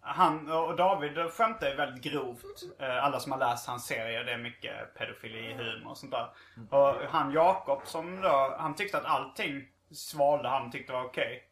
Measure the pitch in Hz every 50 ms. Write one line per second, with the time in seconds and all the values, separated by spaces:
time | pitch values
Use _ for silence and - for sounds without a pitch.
0 | _ - 147 165 185 165 156 156 156 156 160 160 165 160 170 165 175 185 196 -
1 | 147 147 147 156 170 170 - - 233 226 226 - 156 139 139 135 147 135 127 127
2 | 120 - - 147 131 123 120 117 - - - - - - - _ 143 131 123 123
3 | 131 143 139 123 - 143 135 127 131 123 120 120 - - 123 123 120 - 143 120
4 | 113 117 113 113 123 123 120 120 120 120 117 - - 113 110 110 110 - - -
5 | 113 113 113 - - 117 110 110 113 113 113 117 120 113 110 113 113 117 123 -
6 | - 135 135 123 117 117 - - - - - - 117 107 - 139 139 139 135 123
7 | 135 139 - 160 147 139 139 156 165 180 185 - - - 139 139 - - - 165
8 | 160 175 185 190 190 185 151 139 135 135 - - 151 156 147 - 202 196 - 151
9 | 143 - 156 131 143 - - - 214 170 143 139 131 - _ _ _ _ 156 -
10 | - - - 151 143 143 147 143 139 127 131 135 127 123 123 143 135 - 131 127
11 | 127 123 - - 139 113 123 123 - _